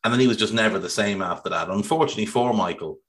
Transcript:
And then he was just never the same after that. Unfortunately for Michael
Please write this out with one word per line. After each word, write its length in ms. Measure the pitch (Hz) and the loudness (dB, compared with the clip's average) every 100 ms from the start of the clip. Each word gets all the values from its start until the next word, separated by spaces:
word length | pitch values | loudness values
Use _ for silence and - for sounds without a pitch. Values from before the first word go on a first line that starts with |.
And 80 | 113 | 2
then 80 | 120 | 4
he 80 | 127 | 4
was 100 | 107 | 4
just 160 | 107 | 0
never 260 | 113 110 95 | 2 2 0
the 100 | - | -4
same 320 | - 104 98 | -2 0 0
after 280 | 90 87 92 | -4 -4 -4
that. 200 | 85 82 | -4 -2
Unfortunately 560 | 98 101 160 147 - 107 | -2 0 0 0 0 -2
for 280 | 127 123 | 0 0
Michael 460 | 110 90 85 80 - | 0 0 -4 -10 -12